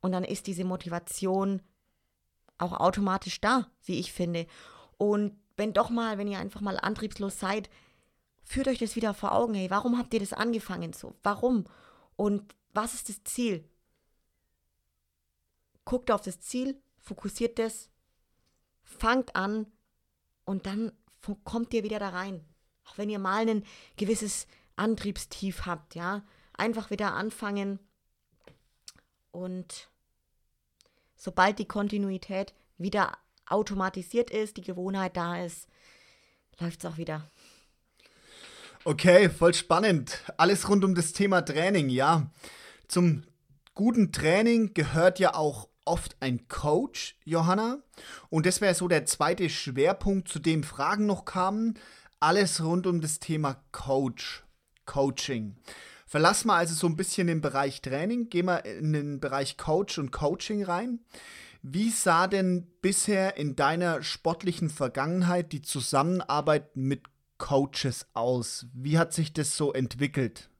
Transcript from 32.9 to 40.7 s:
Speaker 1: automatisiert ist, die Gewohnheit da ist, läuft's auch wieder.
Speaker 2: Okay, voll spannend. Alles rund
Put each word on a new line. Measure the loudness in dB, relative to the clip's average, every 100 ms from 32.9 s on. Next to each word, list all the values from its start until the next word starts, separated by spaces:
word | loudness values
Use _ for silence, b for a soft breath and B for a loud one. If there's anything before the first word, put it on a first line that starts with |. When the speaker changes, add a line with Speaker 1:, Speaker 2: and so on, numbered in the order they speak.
| 0 0 -2 _ _ -2
Speaker 1:
automatisiert | -2 0 -2 -4 -4 -4 -2 0
ist, | -2 -4 -8
die |
Gewohnheit | -10 -8 -4 -2 -2 -2
da | -4 -4
ist, | -8 -10 -20 b b b b b b b b _
läuft's | -8 -8 -10
auch | -8
wieder. | -8 -8 -10 b b b b _ _ _ B B B B B B B B
Speaker 2:
Okay, | -4 2 10 10 10
voll | 6 4 4
spannend. | 4 4 6 2 0 -10 -12 4
Alles | 4 4
rund | 4